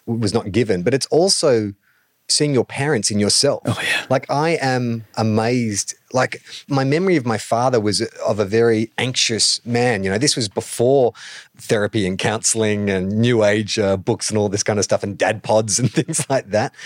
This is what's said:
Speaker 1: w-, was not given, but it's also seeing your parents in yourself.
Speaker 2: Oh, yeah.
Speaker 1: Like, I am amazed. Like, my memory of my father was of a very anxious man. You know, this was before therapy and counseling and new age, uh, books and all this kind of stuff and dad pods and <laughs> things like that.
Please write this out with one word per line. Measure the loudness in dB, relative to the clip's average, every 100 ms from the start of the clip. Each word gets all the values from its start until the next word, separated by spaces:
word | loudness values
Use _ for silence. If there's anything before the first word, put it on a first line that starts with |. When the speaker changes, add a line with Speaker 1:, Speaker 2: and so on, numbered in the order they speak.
| -6
Speaker 1:
w-, | -2
was | 0
not | -2 0
given, | 0 0 0
but | 0
it's | 0 0
also | 2 2 2 2 2 0 -6 _ _ _ _ -4
seeing | -2 2
your | 2 0
parents | -2 -2 0 0
in | 0
yourself. | 2 2 2 0 -2
Speaker 2:
Oh, | -4
yeah. | -2 -4 0
Speaker 1:
Like, | -2 0
I | -2 0 0
am | 0 0 -2 -4 -6 -2
amazed. | 0 2 2 0 0 -4 -6 -12 _
Like, | -2 -2 -4 -14 -20 -4
my | -2
memory | 0 0 2 2
of | 0
my | -4
father | -2 0 2 2
was | 2 0 -4 -4 -2
of | 0
a | 2
very | 4 4 2 0 -4
anxious | -4 -2 -2 0 0 -2 -2
man. | 0 2 0
You | 0
know, | 0
this | 0 0
was | -2
before | -6 -8 0 2 4 2 0 -12 -18 -20 _
therapy | -2 0 0 0 -2
and | -2
counseling | -2 -2 -2 0 0 0 0
and | 0 0
new | 2 2 4
age, | 4 2 0 0
uh, | 0 0
books | 0 -2 -2
and | 0
all | 0
this | 0
kind | -2 -2
of | 0
stuff | 0
and | -2 -2
dad | -2 -2
pods | 0 0 2 0
and | 0
<laughs> |
things | 0 -2 -4 -2
like | -4 0
that. | -2 -2 -6